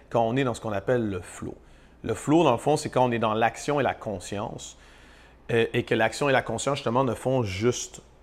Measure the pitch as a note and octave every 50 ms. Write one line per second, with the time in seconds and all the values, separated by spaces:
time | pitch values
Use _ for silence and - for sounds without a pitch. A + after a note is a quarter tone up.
0 | - - - A#2 A#2 A2+ A#2+ C3+ C#3+ B2 A2+ - - A2 G#2 G2 - - B2+ B2
1 | A#2 G#2 F#2+ F2+ F2 - - - - - - - - - - - - - - -
2 | - - A2 - - - D3 E3 F3 C#3+ A#2+ A2+ - C#3+ D3+ C#3+ - A2 - B2+
3 | B2+ B2 A#2+ A2+ A2+ A2 G#2+ A2 A#2 A2+ - - - - C#3+ D3 B2+ G#2+ F2+ -
4 | - A2 G2+ F#2 - - G#2 G2+ G#2+ - - - - - - - - - - -
5 | - - - - - - - - - - A#2+ A#2 A2+ - - B2 A#2 - A#2+ A2
6 | A2+ A2+ - - D3 C#3+ C3 A#2+ - - A2+ A2+ - C3+ C#3+ C#3 - A#2 A2+ B2+
7 | C3+ B2+ G#2+ - - B2+ C3 C3 A#2+ G2+ F#2 F#2+ A2 B2 B2 - - - - -
8 | - - - -